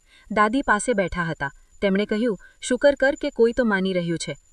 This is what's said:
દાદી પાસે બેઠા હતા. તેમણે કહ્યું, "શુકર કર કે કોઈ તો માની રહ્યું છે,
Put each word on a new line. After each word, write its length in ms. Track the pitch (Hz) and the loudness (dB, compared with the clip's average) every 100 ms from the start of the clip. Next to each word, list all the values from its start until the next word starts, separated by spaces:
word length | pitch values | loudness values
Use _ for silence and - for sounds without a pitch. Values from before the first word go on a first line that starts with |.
| _ _ - | _ _ -4
દાદી 300 | 208 214 262 | 0 2 2
પાસે 320 | 269 208 - | 0 0 0
બેઠા 300 | 208 175 180 | -2 -2 -4
હતા. 280 | 165 151 139 - _ - | -6 -6 -8 -10 _ -4
તેમણે 240 | 202 190 208 | -2 0 -2
કહ્યું, 320 | 214 247 180 - _ | -2 -2 -4 -10 _
"શુકર 340 | - 254 285 285 | -4 2 2 4
કર 200 | 269 302 | 0 0
કે 140 | 294 | -6
કોઈ 240 | - 233 | 2 2
તો 100 | 233 | 2
માની 300 | 226 190 190 | 0 0 0
રહ્યું 240 | 180 170 160 | -2 -2 -4
છે, 180 | - 143 _ | -6 -10 _